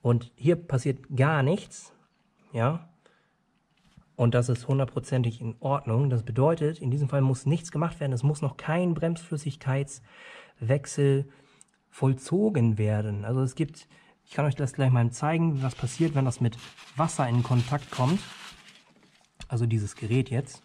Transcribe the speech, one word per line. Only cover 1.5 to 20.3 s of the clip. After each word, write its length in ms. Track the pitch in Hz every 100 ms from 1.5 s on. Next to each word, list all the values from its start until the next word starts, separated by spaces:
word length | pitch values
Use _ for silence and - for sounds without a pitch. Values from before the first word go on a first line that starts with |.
| 202 - - - _ _ _ _ _ _
ja. 380 | 120 120 170 - _ _ _ _ _ _ _ _ _ _ - _ -
Und 200 | 120 123
das 140 | 120
ist 180 | 117 -
hundertprozentig 760 | 135 123 - - 131 117 113
in 140 | 113 110
Ordnung. 500 | 139 139 - 113 139
Das 140 | 120
bedeutet, 560 | 117 113 143 165 151 165
in 120 | 135
diesem 180 | 139 139
Fall 120 | 139
muss 240 | 135 127 139
nichts 260 | 165 -
gemacht 280 | 147 165 -
werden. 140 | 143
Es 80 | 123
muss 200 | 139 147
noch 160 | 139 -
kein 360 | - 165 180
Bremsflüssigkeitswechsel 2250 | 156 165 165 - 151 143 - 135 135 139 - - - - - - _ 110 139 - - 139 135 139 - _ _ _ _ _
vollzogen 880 | - 135 131 - 180 214 170 117 107
werden. 480 | 107 107 107 101 104
Also 160 | 131
es 140 | 131 -
gibt, 320 | 147 - - - _ _ _
ich 80 |
kann 120 | - 147
euch 100 | -
das 180 | 139
gleich 180 | - 131
mal 180 | 123 117
zeigen, 520 | 120 151 165 165 139
was 100 | 131
passiert, 400 | - 123 - 160 139
wenn 100 | 131
das 160 | -
mit 160 | 120 - - - - -
Wasser 320 | 156 - 127
in 140 | 120
Kontakt 480 | 117 123 117 147 -
kommt. 300 | - 127 190 - - - - - - _ _ _ _ _ _ -
Also 180 | 117 117
dieses 300 | 110 104 -
Gerät 340 | 107 123
jetzt. 320 | -